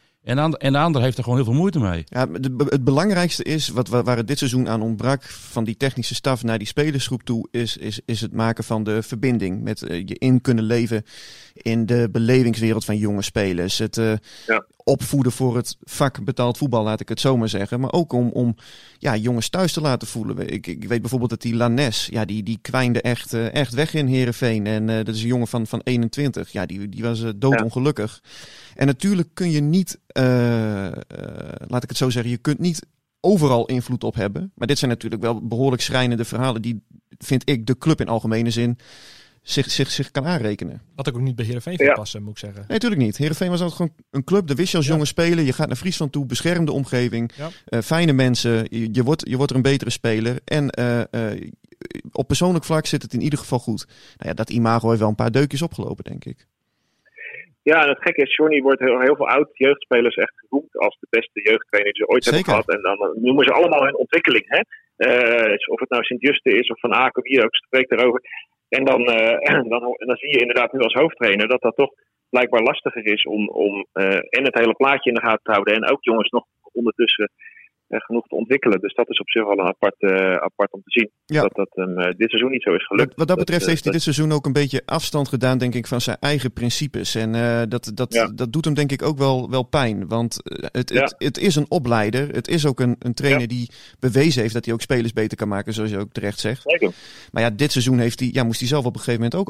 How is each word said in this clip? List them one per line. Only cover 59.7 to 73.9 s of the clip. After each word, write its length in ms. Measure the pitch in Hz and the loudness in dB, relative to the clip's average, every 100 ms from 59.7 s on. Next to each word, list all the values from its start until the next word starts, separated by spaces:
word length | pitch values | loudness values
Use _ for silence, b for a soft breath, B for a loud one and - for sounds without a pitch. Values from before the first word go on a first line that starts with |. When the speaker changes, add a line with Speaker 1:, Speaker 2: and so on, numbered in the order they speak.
| 143 - 120 120 - | 4 2 4 4 2
Speaker 3:
echt 160 | - - | -2 -4
genoemd 420 | _ 139 - - | _ -4 -4 -2
als 180 | 101 - | -2 -2
de 60 | - | -2
beste 320 | 113 - - | -2 -2 0
jeugdtrainer 500 | 101 110 - 104 101 | 2 2 2 0 0
die 100 | 104 | 0
ze 60 | 110 | 4
ooit 120 | 120 | 4
hebben 200 | 120 151 | 4 2
Speaker 2:
Zeker. 180 | 190 104 | 4 2
Speaker 3:
gehad. 120 | - 101 | 2 0
En 60 | |
dan, 160 | 92 101 98 | 0 0 -2
eh, 140 | 104 | 2
noemen 220 | 123 139 | 4 6
ze 80 | 139 | 6
allemaal 320 | 139 175 151 | 6 6 4
hun 140 | 139 139 | 2 0
ontwikkeling, 460 | 127 170 - 127 - | 0 2 4 2 2
hè? 120 | 147 220 B B _ | -2 -2 B B _
Eh, 560 | 123 127 120 117 110 101 - | 2 4 4 4 4 2 0
of 80 | - | -4
het 100 | 127 | 0
nou 120 | 120 | -2
Sint-Juste 460 | 117 123 135 - 131 120 | -2 0 0 2 4 2
is 100 | 123 | 2
of 120 | 113 | -2
Van 140 | 120 | 0
Aken, 280 | 107 131 127 | 2 2 0
wie 220 | 120 135 | 2 2
ook, 100 | 113 | 4
spreekt 360 | - - 131 131 | 0 0 0 2
erover. 280 | 117 123 123 B B B _ _ | 4 2 2 B B B _ _
En 160 | 135 | 0
dan, 200 | 135 127 120 | 2 2 4
eh, 560 | 113 113 117 147 156 | 4 4 2 2 0
<clears throat> 100 | 117 | 0
dan 100 | 117 | -2
ho-, 120 | 120 | -2
en 120 | - 120 | -6 -4
dan 100 | 123 | -4
zie 140 | 147 | 0
je 80 | 135 | 2
inderdaad 320 | 120 123 120 | 2 2 0
nu 80 | 135 | 0
als 120 | 113 | 2
hoofdtrainer 540 | 123 160 - 113 98 107 | 4 2 2 2 2 2
dat 120 | 127 | 2
dat 140 | 117 - | 2 2
toch 140 | 139 - _ _ _ | 0 0 _ _ _
blijkbaar 340 | 123 123 117 | 0 4 4
lastiger 420 | 120 156 139 120 107 | 4 0 -4 -4 -2
is 180 | 104 | 0
om, 240 | - 107 104 | 0 0 -2
om, 380 | - 101 101 - | 0 0 0 -6